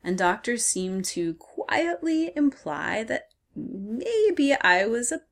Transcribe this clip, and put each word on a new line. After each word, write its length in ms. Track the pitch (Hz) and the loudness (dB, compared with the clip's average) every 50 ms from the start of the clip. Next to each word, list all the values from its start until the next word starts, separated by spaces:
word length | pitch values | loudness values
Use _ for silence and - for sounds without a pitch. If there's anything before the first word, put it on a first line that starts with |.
| - | -2
and 140 | 170 185 | -2 0
doctors 480 | 185 185 175 190 220 - 233 240 233 - | 2 2 2 2 0 -2 -4 -2 0 0
seemed 400 | - - 190 185 185 185 190 185 | -2 0 -2 -2 -2 -4 -4 -4
to 300 | - - 175 170 165 165 | -4 -4 -4 -4 -4 -4
quietly 960 | - - - - - - - 208 247 339 339 349 - - 330 320 320 330 330 - | -6 -14 -14 -10 -10 -4 0 0 0 0 0 -2 -2 -2 -2 0 0 0 -2 0
imply 680 | 294 294 277 - - - 170 147 151 156 175 - 214 226 | 2 2 2 2 -2 -8 -6 -6 -4 -4 -4 -4 -4 -4
that 240 | 226 - - - _ _ _ _ _ _ | -4 -6 -6 -6 _ _ _ _ _ _
maybe 960 | - - - - 196 196 208 220 254 - 453 466 440 427 415 349 - 277 277 277 - | -12 -10 -10 -10 -10 -8 -8 -8 -6 -4 0 2 4 4 4 4 4 4 4 4 4
I 260 | - 180 180 180 196 | 4 4 4 4 4
was 280 | 220 226 240 247 - 311 | 2 0 0 -2 -4 -4
a 80 | 320 _ _ | -6 _ _